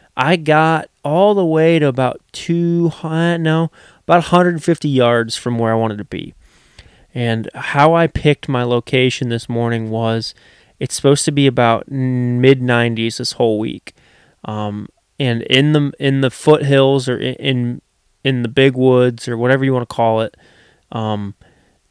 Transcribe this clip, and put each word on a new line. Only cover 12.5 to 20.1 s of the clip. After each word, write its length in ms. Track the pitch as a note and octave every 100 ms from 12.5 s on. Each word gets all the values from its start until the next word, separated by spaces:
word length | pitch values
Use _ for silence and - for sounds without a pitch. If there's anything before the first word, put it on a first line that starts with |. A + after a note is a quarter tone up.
| C3+
nineties 560 | B2 A#2+ A#2 A2+ A2+ A2+
this 160 | A#2+
whole 240 | - A#2 G#2+
week. 380 | A#2 - - _ _ _ _ _ -
Um, 420 | G#2+ G#2 G#2 - _ _ -
and 220 | C3 A#2
in 300 | - C3 D3
the, 200 | D3+ C#3+ -
in 220 | C#3 C3+
the 80 | C3
foothills 800 | - - D#3 C#3 C#3 C3+ C#3 B2+
or 80 | B2
in, 180 | B2+ C3
in, 460 | C#3 B2+ A#2+ B2 _ _ _ _
in 180 | C3 B2+
the 60 | A#2+
big 260 | C3+ C3+ B2+
woods 520 | C3 B2+ B2 A#2 -
or 80 | A2+
whatever 300 | B2 C3+ C3+
you 80 |
wanna 140 | B2+ A#2+
call 340 | - A2+